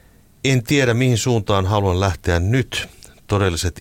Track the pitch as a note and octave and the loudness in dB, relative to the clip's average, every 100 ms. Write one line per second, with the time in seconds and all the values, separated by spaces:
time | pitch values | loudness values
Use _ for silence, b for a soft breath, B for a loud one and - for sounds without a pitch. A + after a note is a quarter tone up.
0 | B B B _ C3+ C3 A2 D3 B2+ A#2 | B B B _ 0 0 2 2 2 2
1 | B2+ A2+ C3 A#2 G2+ G2+ F#2 G#2 G2 F2+ | 2 0 0 0 0 0 2 0 2 0
2 | G2 E2+ - E2+ F#2 C3 - - - B | 0 -2 -2 0 0 -2 -2 -8 -10 B
3 | B B - G#2 G2 D#2+ F2+ - | B B -4 -2 0 -2 -6 -2